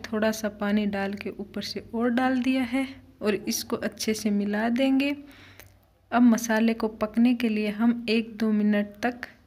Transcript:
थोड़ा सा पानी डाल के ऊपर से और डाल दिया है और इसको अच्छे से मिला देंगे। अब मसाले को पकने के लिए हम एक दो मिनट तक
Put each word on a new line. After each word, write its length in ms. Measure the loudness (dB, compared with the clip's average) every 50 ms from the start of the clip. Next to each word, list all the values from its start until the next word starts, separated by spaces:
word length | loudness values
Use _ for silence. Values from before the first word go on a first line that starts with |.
| 0
थोड़ा 280 | -2 -2 0 0 0 0
सा 160 | 0 -4 -6
पानी 340 | -4 -4 -2 0 2 2 0
डाल 260 | 0 -2 -2 -4 -4 -6
के 140 | -6 -8 -10
ऊपर 300 | -10 -10 -12 -10 -10 -8 -8
से 200 | -8 -8 -10 -10 -8 -4
और 140 | -2 0 0
डाल 300 | 2 2 2 2 0 0
दिया 200 | 0 0 0 0 -2
है 220 | -2 -2 -2 -4 -4 -8 -16 -20 -20 -12 -6
और 140 | -2 -2 -2
इसको 400 | -2 -2 -4 -4 -4 -4 -4 -6
अच्छे 360 | -4 -4 -6 -8 -6 -4 -4 -4
से 160 | -2 -2 -2
मिला 360 | 0 0 -2 -2 -2 -2 0 0
देंगे। 440 | 0 2 2 2 2 2 2 0 -2 -6 -10 -18 -20 -20 -20 -20 -20 -20 -20 -20 -20 _ _ _ _ _ _ 0
अब 100 | 2 6 6
मसाले 500 | 6 6 4 2 0 2 2 4 2 2
को 120 | 0 -2 -4 -2
पकने 380 | -2 -4 -2 2 4 4 4 4
के 140 | 2 0 0
लिए 220 | 0 0 -2 -2
हम 340 | -2 0 2 2 2 0 0 0
एक 260 | 0 0 0 -2 -4
दो 140 | -2 0 0 2
मिनट 420 | 2 4 4 2 2 0 -2 -4 -4
तक 260 | -4 -4 -4 -6 -12 -16 -16 _ _